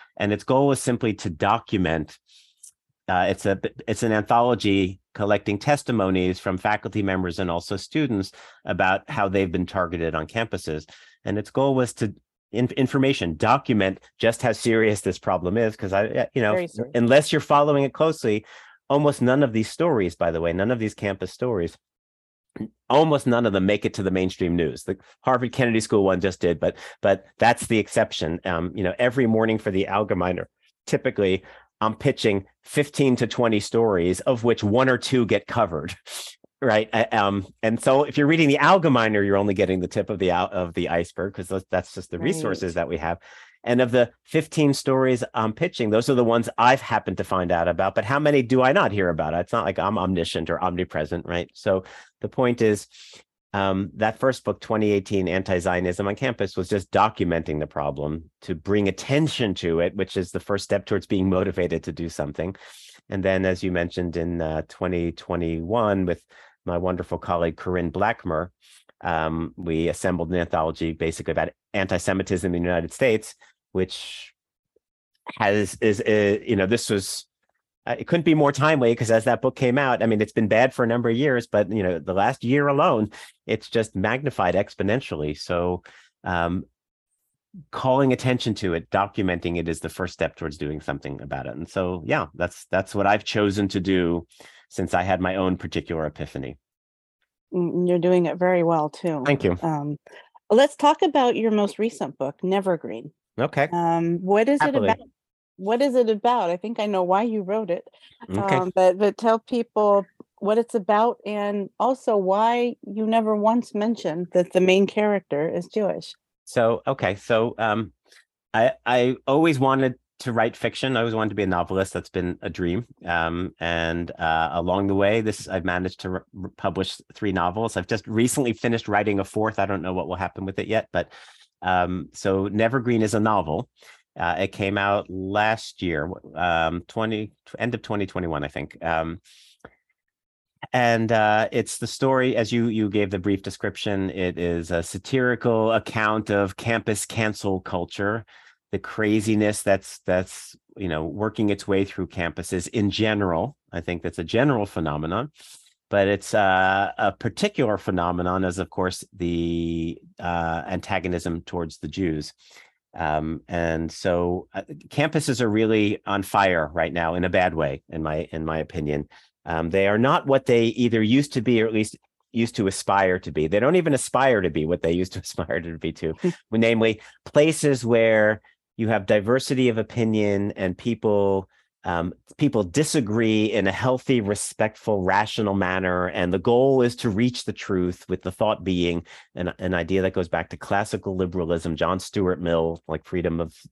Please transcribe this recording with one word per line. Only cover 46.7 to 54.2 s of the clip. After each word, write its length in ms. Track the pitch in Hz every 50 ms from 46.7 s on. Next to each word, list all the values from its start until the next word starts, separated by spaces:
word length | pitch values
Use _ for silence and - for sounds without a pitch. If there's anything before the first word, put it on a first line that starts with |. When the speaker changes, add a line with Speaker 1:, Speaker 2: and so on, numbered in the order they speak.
| 135 131
Speaker 1:
happened 360 | - - 117 107 - - 92
to 60 | 95 98
find 280 | - 98 92 90 87
out 160 | 90 85 85
about. 260 | 87 85 82 95 98 -
But 120 | - 101
how 120 | 104 135
many 240 | 143 156 147 147 139
do 220 | 123 107 131 127 127
I 80 | 131
not 200 | 147 202 170 107
hear 180 | 101 104 95 87
about? 260 | 82 78 78 76 80
It's 180 | 85 90 - -
not 120 | 117 95
like 120 | 98 92
I'm 220 | - 82 98 110 -
omniscient 500 | 90 92 95 87 85 - - 87 80 82
or 100 | 85 78
omnipresent, 680 | 92 90 87 87 92 - - 78 78 76 90 85 -
right? 240 | - 87 87 87 - _
So 300 | - - 107 95 95 92 - - - - _ _ _
the 80 | - 107
point 340 | - - 131 123 120 120 117
is, 240 | 110 104 104 - - - - - - - - - _ _ _ _ _ -
um, 360 | 101 98 98 95 95 101 - -
that 240 | 95 107 110 110
first 240 | -